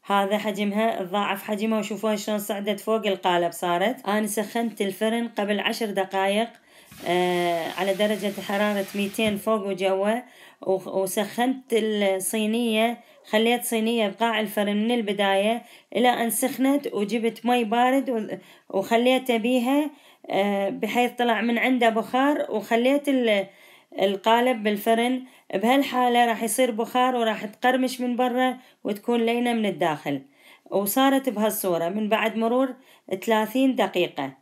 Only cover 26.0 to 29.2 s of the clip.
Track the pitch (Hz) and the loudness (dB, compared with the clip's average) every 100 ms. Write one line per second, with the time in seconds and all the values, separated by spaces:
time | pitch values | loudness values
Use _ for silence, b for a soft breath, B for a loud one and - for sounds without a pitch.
26 | 247 240 240 214 226 226 254 214 233 254 | 2 4 2 2 -2 0 0 0 -2 2
27 | 254 240 226 208 214 - 247 262 254 254 | 2 2 0 -2 -8 -2 0 2 0 -2
28 | 247 240 254 240 254 247 B B - 208 | -4 0 0 2 0 -2 B B -8 -6
29 | - 240 | -2 0